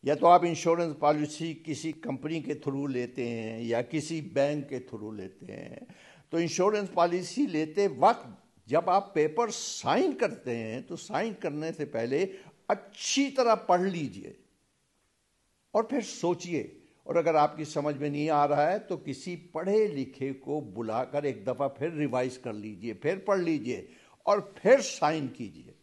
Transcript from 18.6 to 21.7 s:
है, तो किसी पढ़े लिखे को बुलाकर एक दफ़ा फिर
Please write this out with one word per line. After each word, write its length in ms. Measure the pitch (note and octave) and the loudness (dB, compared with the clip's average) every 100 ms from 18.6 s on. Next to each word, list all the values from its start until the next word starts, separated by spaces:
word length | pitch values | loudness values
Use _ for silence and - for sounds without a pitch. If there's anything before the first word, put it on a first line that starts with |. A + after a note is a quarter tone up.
| D3 | 2
है, 120 | G3+ | 2
तो 180 | - E3+ | -4 -8
किसी 380 | - C3+ - F3 | -6 -10 -8 -12
पढ़े 520 | - D#3+ F3+ G#3 G#3+ | -10 -6 0 2 2
लिखे 460 | C#3+ B2+ - C3+ | 0 -6 -4 -6
को 280 | C3+ - D3 | -6 -6 -6
बुलाकर 640 | B2+ F#2+ A2+ A2 B2+ C#3+ D3 | -6 -6 -2 -2 -2 -2 -2
एक 200 | G#2+ G2+ | -4 -4
दफ़ा 220 | A#2+ | -2
फिर 240 | C#3 | -2